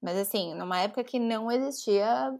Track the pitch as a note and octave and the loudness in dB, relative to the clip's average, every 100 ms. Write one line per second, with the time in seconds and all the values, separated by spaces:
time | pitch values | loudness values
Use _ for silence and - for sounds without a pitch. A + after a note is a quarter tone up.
0 | F3+ F#3 G3 G#3 F3 D#3+ F3+ F3+ G3+ B3+ | -4 -2 0 -2 -2 -4 -2 0 0 -2
1 | A#3+ B3+ A#3 A3 A3+ A#3+ C#4 C#4 - G3+ | -2 0 0 0 0 0 0 -2 2 4
2 | G#3 B3 C4+ C4 | 4 2 0 -4